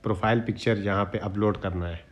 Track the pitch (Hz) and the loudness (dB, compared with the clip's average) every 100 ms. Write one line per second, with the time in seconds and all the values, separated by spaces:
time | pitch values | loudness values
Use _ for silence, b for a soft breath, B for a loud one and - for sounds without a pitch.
0 | 110 101 110 117 117 - - 104 101 98 | 0 0 4 2 0 -2 0 0 2 0
1 | 98 110 98 98 107 98 98 90 87 82 | 0 -2 -4 2 2 2 -4 -4 -6 -8
2 | - | -14